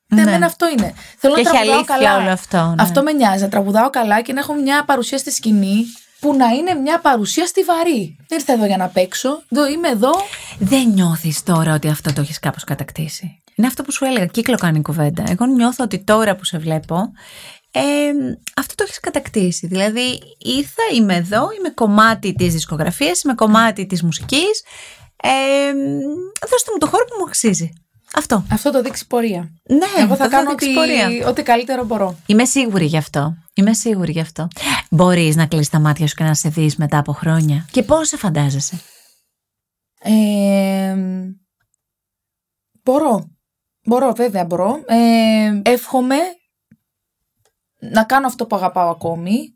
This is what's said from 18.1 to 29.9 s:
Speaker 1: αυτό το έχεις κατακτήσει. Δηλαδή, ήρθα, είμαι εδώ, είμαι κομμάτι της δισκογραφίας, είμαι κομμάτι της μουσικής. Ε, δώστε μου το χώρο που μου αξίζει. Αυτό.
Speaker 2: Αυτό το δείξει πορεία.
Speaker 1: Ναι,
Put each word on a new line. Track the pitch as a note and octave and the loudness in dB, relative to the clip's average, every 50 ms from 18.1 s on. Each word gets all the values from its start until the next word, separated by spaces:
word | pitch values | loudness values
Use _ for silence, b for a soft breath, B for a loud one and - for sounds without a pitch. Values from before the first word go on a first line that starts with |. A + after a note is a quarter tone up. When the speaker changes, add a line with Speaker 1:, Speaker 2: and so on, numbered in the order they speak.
| C#4+ C#4+ C4 B3 A#3 - _ - - | -2 -2 -4 -4 -8 -10 _ -8 -6
Speaker 1:
αυτό | C4+ C4+ - - | -6 -6 -6 -6
το | - G#4 | -8 -8
έχεις | - - - | -8 -8 -10
κατακτήσει. | - F4 - C#4+ C#4 - - A3 F#3 F3+ E3+ - - | -10 -6 -6 -6 -6 -4 -2 0 0 0 -2 -4 -6
Δηλαδή, | E3+ F#3 F#3+ G3 G#3+ G#3+ B3 B3 B3+ B3+ - - - - | -6 -2 0 0 0 0 -2 -2 -4 -4 -8 -12 -20 -20
ήρθα, | _ - - B3+ C#4 C#4+ - - - A#4 A4 D#4 | _ -8 -4 -4 -4 -4 -4 -4 -4 -2 0 2
είμαι | A#3+ A3 G3 F3+ | 2 2 2 2
εδώ, | F3 E3+ F3+ G3+ A3+ C#4+ G4+ A4 | 0 -2 0 0 0 0 -2 -4
είμαι | G4+ F#4 D#4 - | -6 -6 -6 -2
κομμάτι | - A#3 G3+ G3+ G#3 A3 A3+ A3+ - - G3 - | 0 0 2 4 4 4 4 2 0 -2 -4 -2
της | - F3+ F3 E3 | 0 0 0 0
δισκογραφίας, | D#3+ - - E3 D3 D#3 F3 F3 - C#4 E4 F4+ - - | -2 -4 -6 -4 -4 -2 -4 -2 0 0 0 0 0 0
είμαι | C#4+ A#3+ | -2 0
κομμάτι | - A3 G#3+ G#3+ A3+ A#3 A3+ G#3+ G#3 F#3 | 2 4 4 6 6 4 4 0 -2 -6
της | F#3+ F#3 E3+ E3+ | -4 -4 -2 -2
μουσικής. | E3 D3+ - - - B3+ C#4+ F4 G#4 A4 - B B B B B B B B B B B _ - | -2 -2 -4 -4 -2 0 0 2 0 -2 -4 B B B B B B B B B B B _ -2
Ε, | B3 C4+ C4+ C4+ C4+ C#4 C#4 C#4 C#4+ C#4 C#4 C#4 C#4 C#4 C#4+ C4+ C#4+ D4 F4+ F4+ F#4+ G#4+ - - A4 | 0 0 0 2 0 0 0 0 0 -2 -2 -4 -4 -4 -4 -4 -6 -6 -8 -10 -10 -10 -12 -4 0
δώστε | B4+ A#4+ - - | 0 0 0 -2
μου | G#4+ E4 | -2 -2
το | D4+ | 0
χώρο | D4+ - G#4 A#4+ | 0 2 0 0
που | A#4 B4 G#4 | 0 -2 -6
μου | F4+ | -6
αξίζει. | - - - - A3 F#3 D3+ E3 D#3+ - - _ _ _ _ _ _ - | -4 -4 -2 0 0 0 0 -2 -6 -10 -16 _ _ _ _ _ _ -6
Αυτό. | D4+ D4+ - A#3 G3 G3 G3+ | -6 -2 0 -2 -2 0 -2
Speaker 2:
Αυτό | G#3+ G#3+ - C#4+ | -2 -2 0 0
το | C#4 C4 | 0 0
δείξει | A3+ C4 - - - | -2 -2 -6 -10 -8
πορεία. | - B3 A#3+ A#3 A3 F#3+ F3 E3+ D#3 - _ _ | -4 -2 -2 -2 -2 -4 -6 -8 -10 -14 _ _
Speaker 1:
Ναι, | - B3+ D4 F#4 G4+ | 0 2 2 2 2